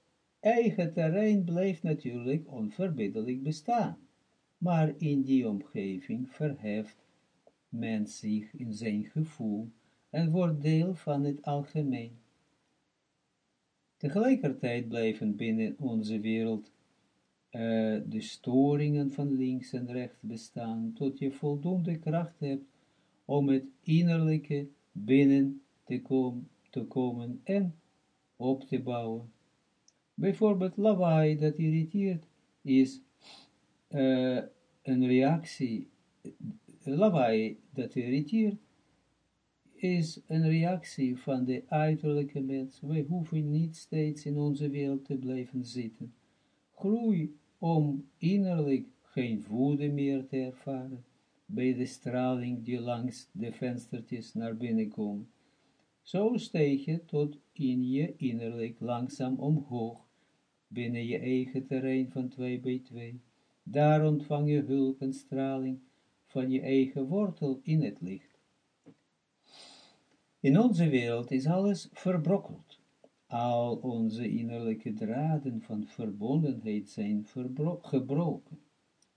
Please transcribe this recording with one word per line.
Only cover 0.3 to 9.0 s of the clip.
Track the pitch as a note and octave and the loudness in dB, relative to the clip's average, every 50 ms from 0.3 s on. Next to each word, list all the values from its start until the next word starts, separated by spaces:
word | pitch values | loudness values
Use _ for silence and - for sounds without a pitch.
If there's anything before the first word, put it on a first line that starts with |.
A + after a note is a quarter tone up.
| _ _ | _ _
eigen | - G#3 A#3+ A#3 A#3 G#3+ - - F3 D#3+ E3 | 2 4 4 6 4 2 2 2 -2 -2 0
terrein | F3+ D#3+ D#3+ E3+ G3+ A3 G#3+ G#3+ G3+ F3+ | 0 0 2 2 2 4 4 4 2 2
blijft | F3 E3+ F3 F#3+ G3 F#3 - - | 0 0 0 0 0 -2 -2 -2
natuurlijk | E3+ D3+ C#3+ - B2 A#2+ A#2+ A#2+ B2+ C#3+ D#3+ D#3 - | -2 -2 -2 -2 -6 -6 -4 -2 -2 -2 -2 -4 -8
onverbiddelijk | C3+ A#2+ A2 G2+ - - F#3+ F#3 D#3 B2+ G#2+ G2 G#2+ A2+ A2 B2 B2+ C3 C3+ | -8 -6 -6 -6 -4 -4 -4 -2 -2 -2 -4 -4 -4 -4 -4 -4 -6 -4 -4
bestaan, | D3+ D#3 - - - A#3+ A#3 F3+ - E2+ - - _ _ _ _ _ _ _ _ _ _ | -6 -6 -6 -4 -2 0 0 0 -2 -6 -10 -18 _ _ _ _ _ _ _ _ _ _
maar | _ F3 F3+ E3+ D#3+ D#3 D3+ C#3+ | _ -2 2 4 4 2 2 0
in | - E3 D3+ C#3+ C#3 | -2 -2 0 2 2
die | C3 C3 C3+ C3 A#2+ | 2 4 4 4 4
omgeving | A2 G#2 G2 F#2+ - - A2 G2 G2 F#2+ F2+ - - - A#2+ B2+ - | 2 -2 -4 -6 -6 -6 -6 -4 -4 -6 -6 -6 -6 -6 -6 -6 -8
verheft | - - D#3 D3 - - G#3+ - G#2 A2 G#3+ G#3+ - _ _ _ _ _ _ _ _ _ _ - _ _ _ _ | -6 -4 -4 -4 -2 -4 -4 -4 -4 -4 -4 -8 -14 _ _ _ _ _ _ _ _ _ _ -20 _ _ _ _
men | - A#2 A2+ A2+ A2+ G#2+ G#2 | -8 -6 -4 -2 -2 -2 -2
zich | G#2 - - - G#2+ G#2+ G#2+ - - - | -4 -6 -8 -4 -2 -2 -2 -2 -6 -12
in | - B2 A2+ G#2+ | -10 -8 -8 -6
zijn | G#2 A#2 A2 G#2 G#2 | -4 -4 -2 -2 -2